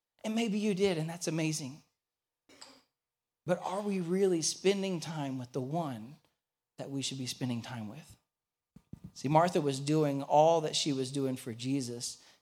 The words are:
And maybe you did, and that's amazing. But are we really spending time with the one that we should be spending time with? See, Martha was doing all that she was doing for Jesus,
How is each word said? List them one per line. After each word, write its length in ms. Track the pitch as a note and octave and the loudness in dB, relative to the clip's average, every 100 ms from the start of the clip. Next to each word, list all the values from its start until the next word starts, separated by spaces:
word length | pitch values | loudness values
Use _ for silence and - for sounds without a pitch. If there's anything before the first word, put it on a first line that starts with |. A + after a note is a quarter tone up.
| _ _ | _ _
And 120 | A3 A3 | -4 0
maybe 240 | A#3 G#3 | 0 0
you 160 | G#3+ F#3 | 0 2
did, 240 | G3 E3 | 2 2
and 100 | D#3+ | -2
that's 180 | F3 - | -4 -4
amazing. 540 | D#3+ D#3+ D#3 C3+ D3 _ _ _ _ _ _ _ - - - _ _ _ _ _ _ - | 0 0 -2 -6 -12 _ _ _ _ _ _ _ -20 -20 -20 _ _ _ _ _ _ -2
But 160 | F3 | -2
are 180 | - F#3+ | -2 -4
we 180 | G#3 G3 | -2 -2
really 440 | E3 F#3 G3 E3+ | 0 2 2 2
spending 560 | D3+ - F#3 G3+ F#3+ F3 | 0 0 2 2 0 -4
time 400 | D3 D#3+ C#3 C3 | -4 -6 -4 -4
with 140 | B2 | -6
the 80 | C#3+ | -6
one 560 | B2+ E3 D#3+ A#2 A2+ D3+ _ _ _ _ _ - | -2 -2 -4 -6 -12 -18 _ _ _ _ _ -14
that 140 | C3 | -8
we 100 | C#3 | -4
should 160 | B2+ C3+ | -4 -6
be 80 | B2 | -8
spending 380 | - B2+ A#2 | -4 -2 -2
time 240 | A2+ B2+ G#2+ | -4 -8 -10
with? 300 | C#3 - - _ _ _ _ _ - _ - - - | -12 -18 -20 _ _ _ _ _ -20 _ -18 -16 -8
See, 140 | C3 | 4
Martha 300 | D#3 F3 F3 | 6 6 4
was 180 | D3 C3+ | 2 0
doing 420 | C#3 D#3 D3 C#3 | 2 4 4 0
all 400 | C#3 D3 D#3 E3 | 4 6 8 6
that 140 | D3+ C#3+ | 2 0
she 180 | - | 0
was 180 | C3+ C3 | 0 -2
doing 240 | C#3 C3+ B2+ | -2 -2 -2
for 180 | - | -6
Jesus, 640 | A2+ B2 C#3 A#2+ A#2+ - - - _ | -6 -2 -2 -2 -6 -8 -10 -18 _